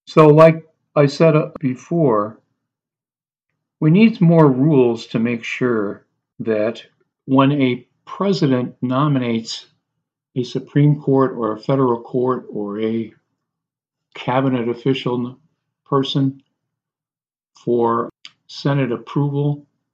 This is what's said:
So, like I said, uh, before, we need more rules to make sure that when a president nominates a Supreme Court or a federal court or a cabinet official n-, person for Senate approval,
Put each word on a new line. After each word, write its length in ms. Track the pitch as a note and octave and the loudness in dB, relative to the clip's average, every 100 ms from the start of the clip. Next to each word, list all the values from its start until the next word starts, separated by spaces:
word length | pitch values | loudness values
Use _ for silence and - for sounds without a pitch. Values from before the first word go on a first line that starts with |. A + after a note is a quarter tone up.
| - | -2
So, 220 | E3 D3+ | 4 6
like 400 | D3+ E3 D#3+ - _ _ D3+ | 8 6 4 -6 _ _ 0
I 100 | C#3+ | 0
said, 280 | - E3 D3+ | 2 2 2
uh, 140 | D3+ - | -2 -6
before, 800 | C3 B2 - E3+ C#3+ G#2+ G#2+ - _ _ _ _ _ _ _ _ _ _ _ _ _ - | -6 -6 -6 -2 0 0 -2 -10 _ _ _ _ _ _ _ _ _ _ _ _ _ -4
we 100 | D#3 | 2
need 300 | F3+ A3+ A3 | 4 4 4
more 280 | E3 E3 D3 | 4 6 6
rules 580 | B2+ D3+ C#3 A#2+ A2+ - | 4 2 4 2 0 -6
to 120 | A#2+ | -4
make 240 | A#2 A#2 | -4 -4
sure 640 | - - B2+ A2+ G2+ G#2 _ _ _ - | -8 -4 -2 -2 -4 -10 _ _ _ -10
that 420 | A2+ G#2+ G#2+ A#2 - _ _ _ - | -4 -2 -2 -6 -16 _ _ _ -2
when 260 | C3+ C3+ | 0 2
a 340 | D3 C3 A#2+ - _ - | 2 -2 -2 -10 _ -14
president 680 | - G3 F#3 D3+ B2+ B2 - | -6 -4 0 0 0 -4 -6
nominates 840 | B2+ B2+ D3+ C3+ A#2+ A#2 A2+ - - _ _ _ _ _ _ C3 | -4 -2 0 0 -2 -4 -6 -14 -18 _ _ _ _ _ _ -10
a 60 | |
Supreme 580 | B2 C3+ - C#3+ D3 D3 | -8 -10 -4 2 2 2
Court 320 | - C3+ C3 | 0 0 0
or 180 | A#2+ A2 | -2 -6
a 80 | A2 | -6
federal 420 | - C3+ B2+ A#2 | -4 0 0 -2
court 440 | - B2+ B2 A#2+ A2+ | -6 -4 -4 -4 -8
or 300 | A2 G2+ G#2 | -10 -10 -6
a 340 | A2 A2+ A2 - _ _ _ _ _ _ _ _ _ | -6 -6 -8 -16 _ _ _ _ _ _ _ _ _
cabinet 560 | - - B2+ C3+ B2+ A#2 | -12 -4 -2 -2 -2 -4
official 580 | A#2+ C3+ C3 B2+ B2 B2 | -4 -4 -4 -4 -6 -8
n-, 80 | - _ _ _ _ _ | -12 _ _ _ _ _
person 560 | C#3 C3+ D3 C#3 C3+ _ _ _ _ _ _ _ _ _ _ _ _ | -2 -2 -2 -2 -4 _ _ _ _ _ _ _ _ _ _ _ _
for 520 | - A#2+ A#2 A#2 A2+ - - _ _ | -4 0 0 -2 -6 -12 -20 _ _
Senate 460 | - D3 C#3 B2+ | -8 -4 -2 -2
approval, 720 | A2+ - D3 C#3+ C#3 D3 C#3+ - _ _ | -6 -6 -4 -4 -2 -4 -6 -10 _ _